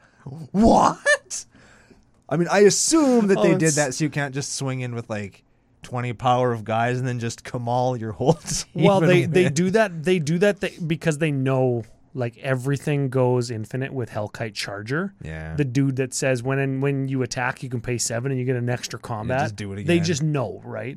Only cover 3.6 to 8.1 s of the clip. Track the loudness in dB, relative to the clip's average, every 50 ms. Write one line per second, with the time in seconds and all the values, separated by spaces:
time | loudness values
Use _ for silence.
3.6 | 4 2 4 2 0 0 0 -2 -2 -2 0 -2 -4 -4 -4 -6 -6 -6 -6 -6
4.6 | -4 -4 -4 -4 -6 -6 -6 -8 -6 -6 -6 -6 -6 -8 -12 -18 _ _ _ _
5.6 | _ _ _ _ -14 -10 -6 -6 -4 -4 -6 -2 2 2 4 4 2 2 0 -2
6.6 | -4 -2 0 0 0 0 0 -2 -2 -4 -4 -4 -4 -6 -6 -8 -10 -10 -8 -6
7.6 | -4 -2 0 0 0 0 -2 -4 -6 -8